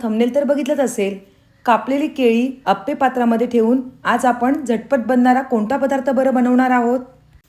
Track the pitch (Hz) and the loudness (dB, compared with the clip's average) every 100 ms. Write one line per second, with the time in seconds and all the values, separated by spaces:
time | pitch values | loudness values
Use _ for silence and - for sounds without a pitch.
0 | 226 214 240 277 269 285 254 285 254 - | -2 0 0 0 0 0 0 -2 -2 -2
1 | 196 196 - _ _ _ - 220 226 277 | -4 -6 -16 _ _ _ 0 0 0 -2
2 | 302 - 240 226 262 254 180 202 - 294 | -2 0 2 2 0 -4 -2 -2 -4 -2
3 | 262 247 240 226 247 240 226 262 254 - | -2 0 0 0 0 2 2 0 -2 -8
4 | 175 233 254 240 247 302 247 220 - 277 | -4 0 0 0 0 -2 -2 -4 -2 -2
5 | 214 254 247 247 262 226 208 262 269 262 | 0 2 4 2 0 -2 -2 -2 -2 -2
6 | 262 247 262 254 247 247 254 247 240 254 | -2 0 0 2 2 2 2 2 2 -2
7 | 254 - _ _ | -6 -20 _ _